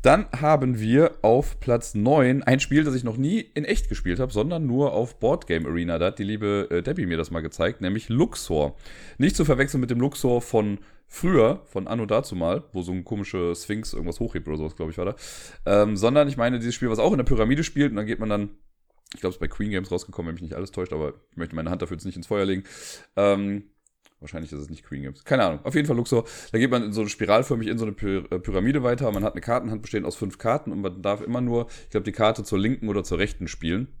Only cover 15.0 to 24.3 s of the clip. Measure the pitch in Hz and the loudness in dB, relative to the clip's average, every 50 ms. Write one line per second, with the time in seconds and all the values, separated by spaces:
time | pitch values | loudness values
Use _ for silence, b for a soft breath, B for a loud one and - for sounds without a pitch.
15 | 90 92 117 B B B B B B B B B B - 101 104 104 107 107 98 | -4 -6 -6 B B B B B B B B B B 4 6 6 6 4 4 2
16 | 104 117 135 147 147 143 131 127 117 120 127 120 113 120 120 - - 120 110 110 | 2 4 6 6 4 4 2 0 0 0 0 0 -2 -4 -4 -2 -2 0 2 4
17 | 110 165 214 139 120 - 135 110 110 113 135 147 165 - - 143 143 139 113 104 | 4 4 4 4 4 4 4 4 6 4 4 2 0 -2 0 0 0 2 2 -2
18 | 107 107 113 92 110 107 104 104 104 101 - - - - _ _ _ _ _ _ | -4 -4 -4 -4 -2 -2 0 -2 -2 -4 -8 -16 -20 -20 _ _ _ _ _ _
19 | _ _ - - - 92 90 - 87 - - - 104 104 101 92 92 95 87 90 | _ _ -16 -4 -4 -4 -4 -2 -4 -4 -2 -4 -4 -2 -2 -4 -2 -2 -4 -4
20 | - - - - 85 82 80 82 87 80 - - 95 95 - - 90 - 76 76 | -4 -6 -10 -8 -8 -8 -8 -8 -10 -10 -8 -8 -8 -8 -6 -6 -6 -4 -4 -4
21 | 78 71 69 - _ _ _ - 82 80 - 80 80 82 90 90 87 80 90 80 | -4 -4 -6 -10 _ _ _ -10 -10 -6 -6 -6 -4 -4 -4 -4 -4 -6 -8 -10
22 | - 98 87 87 82 - 107 101 98 95 95 95 95 B B B B B B B | -10 -10 -10 -10 -6 -2 0 0 2 2 0 -2 -4 B B B B B B B
23 | B B _ - 101 101 101 98 101 101 101 104 101 _ _ _ _ _ _ _ | B B _ 2 4 4 4 2 0 -2 -4 -6 -8 _ _ _ _ _ _ _
24 | _ _ _ _ 76 76 | _ _ _ _ -18 -12